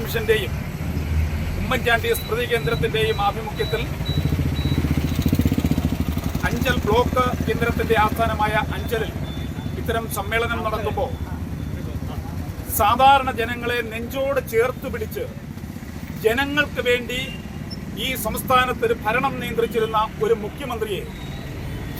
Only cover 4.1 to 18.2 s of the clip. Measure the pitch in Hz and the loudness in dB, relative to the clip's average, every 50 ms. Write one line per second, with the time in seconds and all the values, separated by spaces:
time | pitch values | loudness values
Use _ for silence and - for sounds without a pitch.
4.1 | - - - - - - - - - - - - - - - - - - - - | 0 0 2 2 2 2 2 0 0 0 0 2 2 2 2 2 2 2 2 2
5.1 | - - - - - - - - - - - - - - - - - - - - | 2 2 2 4 4 4 4 4 4 2 2 2 2 2 2 2 0 0 0 0
6.1 | - - - - - - - 185 - 240 254 262 247 254 - 214 208 240 247 247 | -2 -2 -2 -2 -2 0 0 0 0 2 2 2 2 2 2 4 4 4 4 4
7.1 | - 254 254 247 240 - - 220 220 - 233 233 233 - 220 220 220 214 214 214 | 4 2 2 2 2 0 0 0 0 2 0 0 0 0 2 2 4 4 4 4
8.1 | - - 226 226 220 214 214 208 214 214 214 - - - - - 233 220 220 - | 2 2 2 2 2 2 0 2 2 2 0 0 -2 -4 -4 -2 -2 -2 -2 -2
9.1 | - - - - - - - - - - - - - - - - 226 226 226 214 | -4 -4 -6 -6 -6 -6 -6 -6 -6 -6 -6 -6 -4 -4 -2 -2 -2 -2 -2 -2
10.1 | - 214 196 208 226 226 226 233 233 226 220 214 214 214 214 214 - 202 185 - | -4 -4 -2 0 0 0 0 0 -2 -2 -2 -2 -2 -2 -2 -2 -2 -2 -2 -2
11.1 | - - - - - - - - - - - - - - - - - - - - | -4 -6 -6 -6 -6 -6 -6 -6 -6 -6 -6 -6 -6 -6 -6 -6 -6 -6 -6 -6
12.1 | - - - - - - - - - - - - - - 220 208 233 240 262 269 | -6 -6 -6 -6 -6 -6 -6 -6 -8 -8 -8 -4 0 2 4 4 6 8 10 10
13.1 | 277 277 262 262 247 220 226 233 240 240 240 240 240 240 233 226 220 226 233 233 | 10 8 6 2 0 -2 -2 -2 -2 -4 -2 -2 -2 -2 -2 -4 -6 -6 -6 -4
14.1 | 240 269 269 269 277 262 - - 226 220 233 254 - - - 262 - 233 220 - | -4 -2 -2 0 0 0 -2 0 2 2 2 2 0 -4 -6 -6 -6 -6 -6 -6
15.1 | - - - - - - - - - - - - - - - - - - - - | -6 -6 -6 -8 -8 -10 -10 -12 -10 -10 -10 -10 -10 -10 -12 -12 -10 -10 -10 -10
16.1 | - - - 220 226 269 277 285 285 294 285 285 - 262 240 247 247 247 240 233 | -4 0 2 2 4 4 2 2 2 2 2 2 0 -2 2 2 2 2 0 -2
17.1 | 247 254 262 254 - - - - - - - - - - - - - 196 226 262 | -4 -4 -6 -6 -8 -10 -10 -10 -10 -10 -10 -10 -10 -10 -8 -8 -6 -4 -4 -2
18.1 | 262 226 | -2 -2